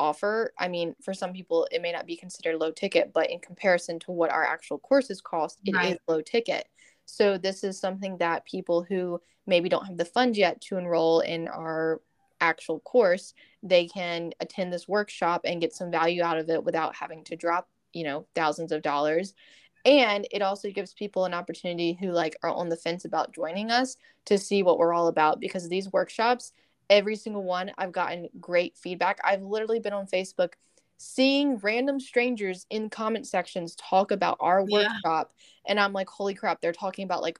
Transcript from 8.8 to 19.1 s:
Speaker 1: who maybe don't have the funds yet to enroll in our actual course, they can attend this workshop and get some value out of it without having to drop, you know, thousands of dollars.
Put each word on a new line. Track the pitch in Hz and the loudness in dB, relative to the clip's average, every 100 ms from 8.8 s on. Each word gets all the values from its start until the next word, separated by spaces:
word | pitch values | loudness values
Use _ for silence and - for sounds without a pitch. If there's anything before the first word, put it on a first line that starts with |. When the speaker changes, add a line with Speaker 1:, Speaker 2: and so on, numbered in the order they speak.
Speaker 1:
who | 175 190 180 170 _ _ - | 0 -2 -2 -6 _ _ 2
maybe | 180 175 | 2 4
don't | 175 196 | 0 -2
have | 175 | -6
the | 170 | -2
funds | - 254 214 | 2 2 4
yet | 185 - | 2 2
to | - 190 | -6 -6
enroll | 175 165 165 165 | 0 2 4 4
in | - 165 165 | 2 -2 -6
our | 165 160 160 160 160 _ _ _ - | -8 -6 -2 -2 -2 _ _ _ 0
actual | 170 160 - 160 | 0 0 -4 -8
course, | - 254 208 180 - - - _ | 0 4 4 4 -2 -20 -20 _
they | 196 180 175 | 2 4 4
can | 190 175 170 170 - | -2 -6 -4 -6 -8
attend | - - 180 | -8 -6 -6
this | 175 - | -6 -2
workshop | 208 208 - 175 175 | -2 -2 -2 0 0
and | - 170 | -2 -2
get | 165 | -4
some | - 180 | -4 -4
value | 170 165 175 | 0 2 2
out | 170 160 | 0 0
of | 160 | -2
it | 165 | -2
without | - 165 156 - | 0 -2 -2 -4
having | 160 160 156 | -12 -14 -12
to | 165 | -6
drop, | 170 175 185 _ _ | -2 -2 -2 _ _
you | 170 156 | -8 -6
know, | 143 - - | -6 -6 0
thousands | 160 151 165 | 0 0 -2
of | 156 | -2
dollars. | 156 143 151 | 0 0 2